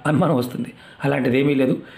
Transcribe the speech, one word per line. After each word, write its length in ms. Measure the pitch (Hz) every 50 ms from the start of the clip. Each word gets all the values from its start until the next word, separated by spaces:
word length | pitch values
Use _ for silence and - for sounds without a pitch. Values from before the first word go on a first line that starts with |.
| -
అనుమానం 300 | 147 156 151 185 160 156
వస్తుంది. 380 | 123 120 - - - - - - - - - - - -
అలాంటిది 340 | 139 143 139 123 131 120 135
ఏమీ 140 | 139 147 143
లేదు. 300 | 131 131 131 - - - - -